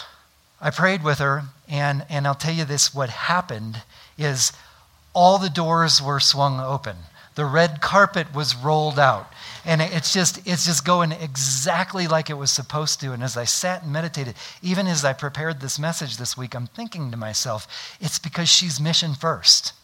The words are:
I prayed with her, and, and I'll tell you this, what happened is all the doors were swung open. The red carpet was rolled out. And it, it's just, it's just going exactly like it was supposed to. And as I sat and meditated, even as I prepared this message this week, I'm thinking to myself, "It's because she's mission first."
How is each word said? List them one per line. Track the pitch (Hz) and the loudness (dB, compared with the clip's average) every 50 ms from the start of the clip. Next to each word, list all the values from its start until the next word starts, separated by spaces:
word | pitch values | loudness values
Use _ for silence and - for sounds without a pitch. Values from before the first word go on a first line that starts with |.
| - - - _ _ _ _ _ _ _ _ _ | -16 -18 -20 _ _ _ _ _ _ _ _ _
I | - 151 | -4 -4
prayed | - - 175 190 190 190 151 | 0 2 2 2 2 2 2
with | 151 143 131 | 0 2 2
her, | 143 139 139 147 147 135 - - _ - | 2 2 2 0 -2 -6 -12 -18 _ -6
and, | 151 143 143 143 143 139 139 - | -4 0 0 0 0 -2 -2 -4
and | 156 143 139 | -4 -2 0
I'll | 143 139 | 0 0
tell | 143 - 160 165 | 0 -2 -2 0
you | 165 160 | 0 -2
this, | 135 147 135 - - - | -2 0 0 0 0 0
what | 139 135 120 | -2 -4 -4
happened | - - - - 170 180 180 - 123 107 110 110 110 117 - - - - - - _ - | -4 -4 -2 0 0 0 0 -2 -6 -8 -8 -8 -10 -12 -14 -16 -20 -20 -20 -20 _ -4
is | 147 147 135 127 113 - - - - - - - _ _ _ _ _ _ _ | -2 -2 0 2 0 0 -2 -4 -14 -20 -20 -20 _ _ _ _ _ _ _
all | 180 175 185 190 196 | 6 8 8 8 6
the | 190 185 | 4 0
doors | 139 175 170 160 165 165 165 156 143 - | 0 0 2 2 4 4 4 4 4 2
were | 139 139 143 135 | 2 2 0 2
swung | 131 - - 143 139 139 135 131 | 2 2 4 4 2 2 2 0
open. | 131 131 139 139 - 110 95 87 82 - - - - - _ - | -2 -4 -4 -4 -4 -6 -10 -10 -14 -18 -20 -20 -20 -14 _ -4
The | 151 | -2
red | 139 135 160 170 170 151 147 | 2 4 4 4 4 2 -2
carpet | - - - 196 196 190 - 185 160 - 139 | -2 2 6 6 6 6 4 -2 -4 -4 -4
was | 143 151 123 123 | -4 -2 -2 -4
rolled | 120 127 151 156 156 151 151 139 143 | -2 0 2 2 2 2 0 2 4
out. | 143 131 117 98 95 - - - - - - - - | 4 6 4 2 -2 -10 -16 -18 -18 -16 -16 -10 -2
And | 165 165 156 | 0 2 2
it, | 160 185 190 | 2 0 -2
it's | 165 - - | -2 -2 0
just, | - 190 175 - - - - - | 0 2 2 2 0 -2 -4 -4
it's | 180 147 - | -2 0 0
just | 170 170 139 - | 0 0 0 2
going | 170 180 175 170 160 | 2 4 4 4 0
exactly | 160 - 160 147 131 131 135 135 131 131 131 185 165 170 185 - - 185 180 160 | 0 -4 -6 -8 -4 -2 -2 0 0 0 0 0 0 0 0 -2 -2 -2 0 2
like | 160 160 156 - | 2 0 0 -2
it | 151 139 | -4 -4
was | 139 131 | -2 -2
supposed | - - 127 - - 151 156 147 - - | -2 -2 -4 -4 -4 -4 -2 -2 -2 -4
to. | 147 135 | -4 -6
And | 127 120 | -6 -4
as | 123 131 - 123 | -4 -4 -4 -4
I | 120 | -2
sat | - - - - 180 180 185 175 | -2 -2 0 0 -2 -2 -4 -6
and | 151 139 | -4 -4
meditated, | 156 165 165 - 147 139 120 104 - - - - - - | -4 -4 -4 -4 -6 -6 -6 -8 -12 -14 -18 -18 -8 -4
even | 180 185 185 202 185 | -2 0 0 0 0
as | 170 151 143 | 0 2 2
I | 139 131 | 0 0
prepared | - 143 143 139 143 156 165 160 135 | 0 -4 -8 -6 -4 -4 -4 -4 -6
this | 135 135 - 143 | -6 -6 -6 -4
message | 147 165 165 - 165 131 113 113 | -4 -4 -4 -4 -6 -8 -8 -8
this | 123 - - | -8 -8 -8
week, | - 127 120 - | -8 -8 -10 -8
I'm | 123 123 | -8 -8
thinking | - - - 233 220 - 175 151 123 | -10 -10 -12 -12 -10 -8 -8 -6 -6
to | 117 117 | -6 -6
myself, | 110 107 107 - - 131 110 107 - - - - - - - - | -8 -6 -4 -4 -4 -4 -4 -6 -8 -10 -14 -16 -16 -16 -14 -8
"It's | - 156 - - | -8 -6 -6 -6
because | - 160 - 175 170 156 | -8 -6 -6 -2 2 4
she's | - - 180 175 139 127 | 4 4 4 0 -2 -2
mission | 147 160 165 - 170 160 139 | -2 0 0 0 0 0 -4
first." | 135 - 165 147 87 - - - - - - - - | -2 -2 -2 -2 2 4 4 4 4 4 -2 -10 -12